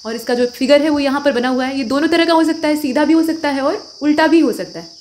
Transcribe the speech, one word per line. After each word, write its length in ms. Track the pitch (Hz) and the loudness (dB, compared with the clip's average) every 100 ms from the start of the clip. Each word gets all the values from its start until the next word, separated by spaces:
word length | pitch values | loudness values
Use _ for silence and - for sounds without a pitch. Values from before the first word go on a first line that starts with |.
| 220 | -10
और 100 | 226 | -8
इसका 180 | 247 | -4
जो 120 | 247 247 | 0 -2
फिगर 360 | - 262 285 | -2 2 4
है 80 | 311 | 4
वो 100 | 294 | 0
यहाँ 220 | 277 277 285 | 0 0 0
पर 60 | |
बना 160 | 247 254 | 0 0
हुआ 180 | 254 262 | -2 -2
है। 120 | 277 | -4
ये 60 | |
दोनों 240 | 226 277 320 | -2 -2 0
तरह 180 | 339 330 | 2 2
का 80 | |
हो 100 | 330 | 2
सकता 240 | 320 320 302 | 2 0 -2
है, 80 | 302 | -2
सीधा 300 | 277 262 302 | -2 0 2
भी 80 | |
हो 100 | 330 | 2
सकता 260 | 320 320 294 | 2 -2 -4
है 120 | 277 | -2
और 360 | 277 415 - - | -2 -4 -8 -4
उल्टा 260 | 294 302 320 | 0 2 4
भी 120 | 330 | 4
हो 120 | 269 | 2
सकता 280 | 202 175 165 | -2 -8 -12
है। 80 | 170 - | -16 -20